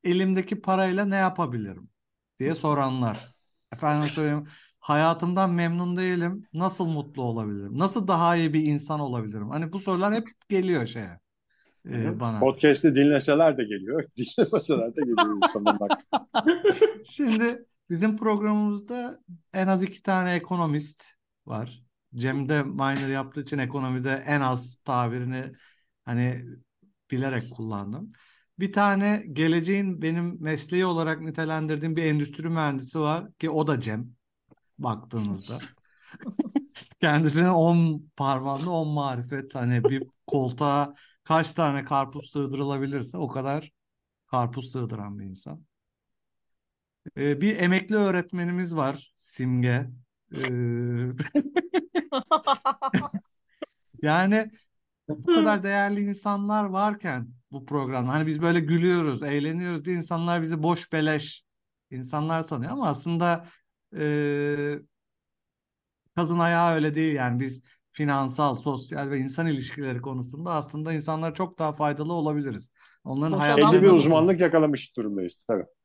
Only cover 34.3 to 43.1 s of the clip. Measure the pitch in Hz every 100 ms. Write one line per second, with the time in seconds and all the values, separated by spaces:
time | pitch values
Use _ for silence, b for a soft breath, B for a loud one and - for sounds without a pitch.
34.3 | _ _ _ _ - 131 107 - 117 104
35.3 | 92 - 120 - _ b b b b 262
36.3 | - 285 285 277 - - _ 165 147 160
37.3 | 151 180 175 165 170 165 151 - - 139
38.3 | 135 135 139 165 170 156 147 143 123 123
39.3 | 135 135 139 120 123 117 135 - _ -
40.3 | 143 127 123 147 143 143 B B B -
41.3 | 160 156 - 156 139 135 143 135 147 -
42.3 | 147 135 131 139 139 135 139 120